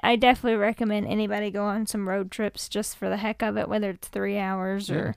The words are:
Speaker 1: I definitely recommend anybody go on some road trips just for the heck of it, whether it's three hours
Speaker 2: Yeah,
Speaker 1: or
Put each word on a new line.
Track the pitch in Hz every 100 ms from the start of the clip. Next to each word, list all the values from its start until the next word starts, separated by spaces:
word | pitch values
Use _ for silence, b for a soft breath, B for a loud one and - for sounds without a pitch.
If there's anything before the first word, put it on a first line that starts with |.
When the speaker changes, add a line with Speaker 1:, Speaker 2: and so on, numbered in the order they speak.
Speaker 1:
I | - 233
definitely | 247 247 247 220
recommend | 208 226 220 208 214
anybody | 214 214 208 208
go | 196 202
on | 208 214
some | 214 190
road | 196 190
trips | - 208 - -
just | 208 214 -
for | 190
the | 196
heck | 214 220
of | 220 208
it, | -
whether | 214 208
it's | 180 -
three | 202 196 202
hours | 190 190 185 196 196
Speaker 2:
Yeah, | 156
Speaker 1:
or | -